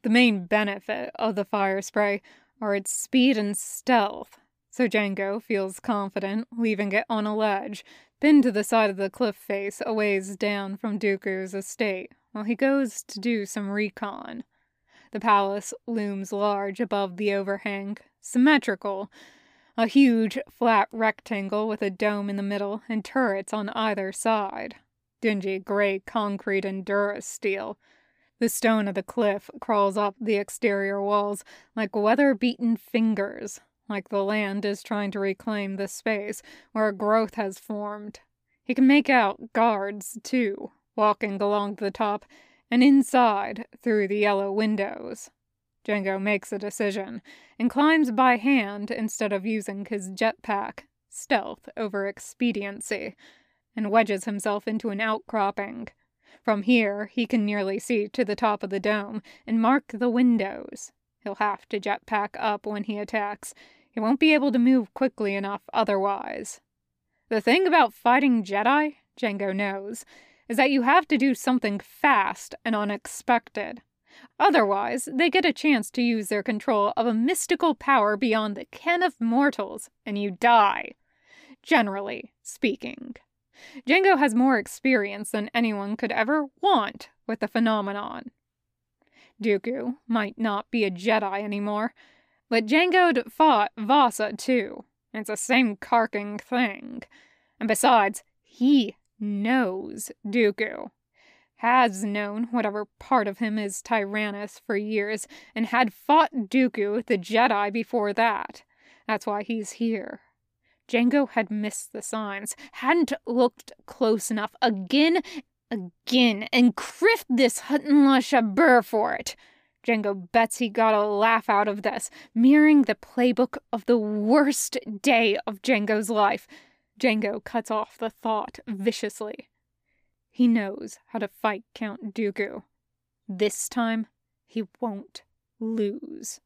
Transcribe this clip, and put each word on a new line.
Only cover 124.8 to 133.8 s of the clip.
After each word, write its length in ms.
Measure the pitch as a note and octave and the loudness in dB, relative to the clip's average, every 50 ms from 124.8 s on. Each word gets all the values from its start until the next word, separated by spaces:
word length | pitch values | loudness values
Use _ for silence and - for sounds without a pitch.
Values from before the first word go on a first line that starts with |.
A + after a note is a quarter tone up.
| - - G#3+ F#3+ | -8 -10 -12 -2
day 380 | - C#4 B3+ A3+ A#3 G#3+ G3+ - - | 2 2 4 4 4 2 0 0 -4
of 160 | - G#3+ G3 | -8 -10 -6
Django's 480 | - B3+ C4 G#3 G#3 G3+ G#3+ G#3+ A3 F#3+ | 0 0 0 0 2 0 0 0 0 -2
life. 360 | A#3 G#3+ G#3 G3 - - - _ - - _ _ _ _ _ _ _ _ | 0 2 2 2 0 -2 -8 _ -20 -20 _ _ _ _ _ _ _ _
Django 420 | - B3+ A3 A3 A3 G3+ G#3 G#3+ | 0 2 2 2 -2 -4 -6 -6
cuts 280 | _ - - A#3 A3 - | _ -6 -6 -6 -4 -2
off 260 | A3 G#3+ G#3+ - - | -4 -4 -4 -6 -8
the 140 | _ A#3 A3 | _ -8 -8
thought 480 | _ _ - A3+ A3 G#3+ - - - - - | _ _ -4 -2 -2 -2 -4 -6 -14 -18 -12
viciously. 800 | - G#3+ F#3+ G3 A3+ A3+ - - G#3 - - G#3+ G#3 - - - _ _ _ _ _ _ _ _ _ _ _ _ _ _ _ _ _ | -10 -10 -2 -2 -2 -2 -2 -8 -8 -8 -10 -12 -12 -12 -16 -18 _ _ _ _ _ _ _ _ _ _ _ _ _ _ _ _ _
He 180 | _ - B3 A#3+ | _ 2 2 4
knows 500 | A3+ A#3 G3+ G3 G3+ - - G#3+ - _ _ | 4 2 0 -4 -8 -10 -12 -14 -16 _ _
how 120 | _ - A3+ | _ -6 -6
to 80 | G#3 G3 | -6 -6
fight 360 | _ _ - G#3+ G#3 F#3+ _ _ _ | _ _ -2 -2 -2 -2 _ _ _
Count 380 | - A3+ G#3 G3 - - G#3+ | -10 -10 -10 -10 -10 -14 -10
Dooku. 500 | F#3+ - A3 G3+ G3 - G3+ - - G3+ - _ _ _ _ _ _ _ _ _ _ _ _ | -6 -4 -4 -4 -2 -4 -6 -6 -6 -14 -16 _ _ _ _ _ _ _ _ _ _ _ _
This 440 | - F#3+ F#3 G#3 G#3 - - - - | -14 -4 -2 -2 -2 -2 -6 -10 -6
time, 360 | - B3 | -4 -4